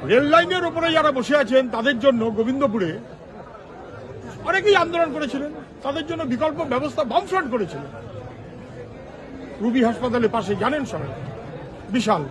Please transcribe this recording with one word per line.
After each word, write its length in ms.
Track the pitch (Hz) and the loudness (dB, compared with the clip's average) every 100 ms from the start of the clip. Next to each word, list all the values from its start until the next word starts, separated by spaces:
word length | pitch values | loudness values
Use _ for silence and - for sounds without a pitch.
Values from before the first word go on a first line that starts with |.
| 135 | 4
রেল 160 | 226 294 | 4 8
লাইনের 300 | 330 349 359 339 | 6 6 0 0
ওপরে 180 | 330 330 | 0 2
যারা 200 | 320 302 | 4 4
বসে 240 | 262 233 294 | 2 2 2
আছেন, 200 | 233 262 254 | 6 4 4
তাদের 260 | 226 240 247 | 0 0 4
জন্য 220 | 269 240 226 214 | 4 4 0 0
গোবিন্দপুরে 520 | 226 269 277 214 175 190 240 - - - - - - - - - - - - - - | 0 2 2 2 -2 -4 -10 -18 -16 -16 -16 -16 -18 -16 -16 -14 -14 -14 -14 -8 0
অনেকেই 300 | 381 403 392 | 2 6 6
আন্দোলন 260 | 339 339 330 285 | 6 2 0 0
করেছিলেন, 360 | 294 277 294 - - - | -2 -2 -6 -8 -14 -8
তাদের 220 | 269 294 311 | -4 -4 -4
জন্য 120 | 330 | -4
বিকল্প 360 | 302 240 311 302 302 | -2 0 0 0 -2
ব্যবস্থা 300 | 247 285 277 | 0 -2 -2
বামফ্রন্ট 440 | 262 285 392 381 294 | 2 2 2 -2 0
করেছিলেন। 400 | 233 180 147 139 113 113 - - - - - 254 - - - - - - - - - | -2 -2 -6 -10 -12 -12 -12 -14 -14 -14 -16 -16 -14 -14 -14 -16 -16 -16 -14 -14 -2
রুবি 200 | 220 247 | 0 4
হাসপাতালের 500 | 233 226 247 240 226 226 | 4 2 0 2 2 2
পাশে 160 | 185 196 | -2 0
জানেন 280 | 220 294 262 | 0 0 -2
সবাই, 260 | 160 - - - - - - - - - | -6 -6 -8 -10 -10 -12 -12 -14 -14 -2
বিশাল। 320 | 226 214 185 135 | 0 4 2 2